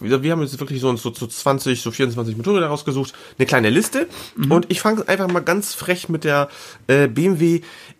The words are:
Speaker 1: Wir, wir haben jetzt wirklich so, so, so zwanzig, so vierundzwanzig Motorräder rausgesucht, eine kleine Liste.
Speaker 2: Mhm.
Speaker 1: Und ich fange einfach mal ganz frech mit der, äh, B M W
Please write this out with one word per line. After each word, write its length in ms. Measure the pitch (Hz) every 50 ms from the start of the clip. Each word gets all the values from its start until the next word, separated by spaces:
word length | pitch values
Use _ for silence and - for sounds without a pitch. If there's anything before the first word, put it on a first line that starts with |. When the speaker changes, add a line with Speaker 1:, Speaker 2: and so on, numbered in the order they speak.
Speaker 1:
Wir, 220 | - 107 131 131 135
wir 100 | 156 165
haben 80 | 165 151
jetzt 160 | 131 135 127
wirklich 220 | 143 135 143 131
so, 160 | 123 131 123
so, 160 | 113 - 123 113
so 140 | - 123 113
zwanzig, 540 | - - - 143 139 135 - 135 123 113 -
so 80 | 117 113
vierundzwanzig 440 | - 135 123 113 123 117 113 110 113
Motorräder 280 | 113 190 208 190 165 151
rausgesucht, 440 | 147 147 - 151 135 139 135 135 - - - - - -
eine 80 | 131
kleine 220 | 127 139 127 110 107
Liste. 380 | 120 165 220 - - 269 339 339 - - - - -
Speaker 2:
Mhm. 140 | - 147 139
Speaker 1:
Und 160 | 160 175 170 -
ich 100 | 185 -
fange 260 | - 214 220 214 -
einfach 220 | - 190 196 196 180
mal 120 | 175 175
ganz 340 | 143 160 175 208 202 - -
frech 340 | - - - 180 175 - -
mit 160 | 165 160 151
der, 240 | 151 143 143 143 143 - - - - - - - -
äh, 180 | 131 139 143
B 200 | 139 110 135 165
M 120 | 190 190 151
W 220 | 170 170 170 165 160 - - - - - - _